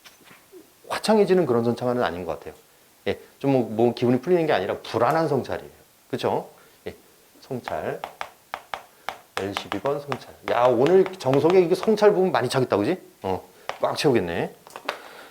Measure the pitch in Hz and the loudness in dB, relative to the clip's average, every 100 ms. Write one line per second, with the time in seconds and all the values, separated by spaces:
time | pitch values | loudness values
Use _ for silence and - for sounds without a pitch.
0 | - - - - _ - - _ - - | -20 -20 -20 -20 _ -20 -20 _ -12 -4
1 | - 214 185 185 151 117 117 117 123 123 | 2 4 4 4 2 2 0 0 -2 0
2 | 95 85 85 76 80 - _ _ _ _ | -2 -4 -8 -8 -12 -20 _ _ _ _
3 | 123 117 - - 139 131 110 107 120 113 | -6 -6 -10 -6 0 0 0 2 0 2
4 | 120 127 175 175 160 110 98 104 - 117 | 0 0 2 0 2 0 -2 -6 -6 0
5 | 120 160 160 135 101 90 76 - _ _ | 0 2 0 -2 -4 -8 -10 -20 _ _
6 | _ 127 110 127 - - - _ - - | _ -6 -4 -4 -6 -18 -20 _ -16 -16
7 | _ _ _ _ - 123 - 82 101 151 | _ _ _ _ -12 -12 -8 -8 -8 -8
8 | - - - - _ - - - - _ | -12 -14 -16 -20 _ -16 -14 -16 -16 _
9 | - - - - 98 101 - 101 139 147 | -14 -14 -12 -8 -6 -6 -8 -6 -4 -4
10 | 143 127 - - 101 110 123 117 143 190 | -6 -10 -12 -12 -4 2 4 4 4 4
11 | 180 - 131 139 156 185 170 180 - 214 | 4 -2 0 2 4 4 4 2 0 4
12 | 208 175 185 127 123 135 123 101 107 185 | 4 4 2 0 0 0 2 2 0 -2
13 | - _ 95 90 - - - - 127 139 | -8 _ -6 -6 -8 -16 -14 -4 -4 0
14 | 156 117 90 87 170 - - - - - | 2 2 0 -4 -6 -10 -20 -14 -12 -12
15 | - - - | -14 -20 -8